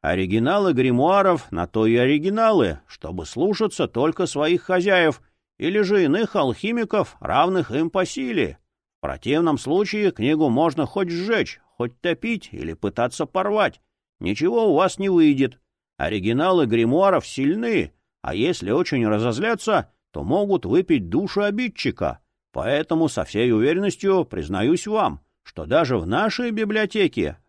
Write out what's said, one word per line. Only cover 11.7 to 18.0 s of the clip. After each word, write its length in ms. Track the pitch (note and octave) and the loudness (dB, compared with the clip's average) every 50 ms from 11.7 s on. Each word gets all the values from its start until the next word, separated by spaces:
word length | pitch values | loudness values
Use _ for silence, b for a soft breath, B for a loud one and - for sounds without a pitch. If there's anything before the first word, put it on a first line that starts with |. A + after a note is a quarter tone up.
| _ _ | _ _
хоть 240 | A#2+ B2 - _ | -6 -6 -6 _
топить 480 | - F3 E3 E3+ - A3+ A#3 G#3 - - | -4 -4 -4 -4 -4 -6 -6 -6 -8 -14
или 220 | - - - E2 D#2+ | -12 -10 -8 -8 -8
пытаться 540 | - - G2+ - - A#2+ B2+ - - D#3 C#3 | -4 -6 -6 -2 -2 -2 -2 -2 -4 -8 -4
порвать. 520 | _ F#3 F#3+ G#3 G3+ G#3+ G3+ - - _ _ _ _ _ _ _ _ _ | _ -2 -2 0 0 0 0 0 -2 _ _ _ _ _ _ _ _ _
Ничего 520 | F2+ F2 G#2 - D3+ F3+ A#3 A#3 A3+ G#3+ | -4 -4 -2 0 0 0 2 2 2 4
у 20 | D#3 | 4
вас 240 | D3 F#3 F#3 - - | 4 2 0 0 -2
не 120 | G3 G3 | -2 0
выйдет. 500 | F#3 E3+ D#3+ D3+ C#3+ C3 C3+ C3 - _ _ _ _ _ _ _ _ _ | 4 6 6 6 4 4 0 -2 -2 _ _ _ _ _ _ _ _ _
Оригиналы 680 | C2+ D#2 G#2 G2+ F2+ G#2+ A#2 B2+ D#3 F#3 F#3 F3 D3 | -4 -2 -2 -2 -2 0 0 2 2 2 2 2 2
гримуаров 640 | A2+ A2 A#2 A2+ A2+ B2+ E3 G3 G3 F#3 D3+ - - | 2 2 2 2 2 4 4 4 4 2 2 -2 -4
сильны, 680 | - - C3 C#3+ E3+ G#3+ A#3 A#3 A3 E3 F2+ D2 _ _ | -6 -2 0 0 0 0 -2 -2 0 -2 -2 -4 _ _